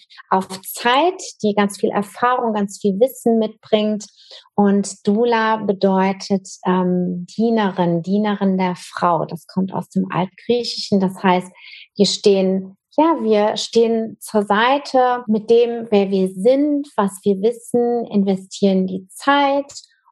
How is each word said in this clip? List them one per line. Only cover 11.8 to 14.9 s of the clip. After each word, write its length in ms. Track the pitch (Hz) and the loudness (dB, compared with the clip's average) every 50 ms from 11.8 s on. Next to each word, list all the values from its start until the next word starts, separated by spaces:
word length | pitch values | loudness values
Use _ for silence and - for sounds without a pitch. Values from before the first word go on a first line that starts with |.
| - _ _ | -20 _ _
wir 120 | - 202 | 0 0
stehen, 720 | - - - - 208 196 190 190 190 190 190 190 190 - _ _ _ - | 2 2 2 4 4 4 4 2 0 0 -2 -4 -8 -16 _ _ _ 0
ja, 220 | - 311 339 320 247 | 2 2 2 2 0
wir 360 | 220 220 214 208 208 214 220 | 0 0 2 2 2 0 -2
stehen 600 | 208 - - - 226 233 226 226 226 226 220 - - | -4 -6 0 2 2 2 2 2 -2 -4 -6 -10 -16
zur 240 | - - - 214 202 | -10 -4 -2 0 2
Seite 800 | 208 202 208 233 254 277 285 285 - | 2 2 2 2 2 2 0 -2 0